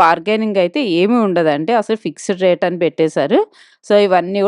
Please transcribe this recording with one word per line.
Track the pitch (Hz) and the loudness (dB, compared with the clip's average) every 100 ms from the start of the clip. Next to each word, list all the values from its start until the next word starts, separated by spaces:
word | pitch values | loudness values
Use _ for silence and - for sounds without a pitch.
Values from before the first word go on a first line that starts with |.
బార్గెనింగ్ | 170 170 165 220 220 196 | 4 2 0 -2 -2 0
అయితే | 175 196 254 165 | -2 -2 -2 0
ఏమీ | 190 240 214 | 2 2 0
ఉండదండి, | 175 160 143 160 233 | 0 0 0 0 -2
అసలు | 208 220 170 | -2 -4 -6
ఫిక్స్డ్ | 147 - 185 185 | -8 -6 -2 0
రేట్ | 175 180 | 0 -2
అని | 175 165 | -2 -2
పెట్టేశారు. | - 160 160 143 262 440 _ _ _ - | 0 -2 -2 0 0 -2 _ _ _ 0
So | 208 202 | 2 2
ఇవన్నీ | 180 175 202 | 2 0 0